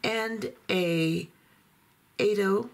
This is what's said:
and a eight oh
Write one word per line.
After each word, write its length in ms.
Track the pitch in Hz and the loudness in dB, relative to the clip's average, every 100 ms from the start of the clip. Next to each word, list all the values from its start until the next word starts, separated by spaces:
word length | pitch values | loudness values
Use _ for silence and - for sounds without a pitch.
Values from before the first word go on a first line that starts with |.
and 480 | - 226 226 226 196 - - | -2 -2 -2 -4 -8 -10 -4
a 580 | 185 175 170 160 170 170 _ _ _ _ _ _ _ _ - | 0 2 2 2 0 -6 _ _ _ _ _ _ _ _ 0
eight 180 | 208 208 | 2 2
oh 320 | 196 196 240 | 2 2 0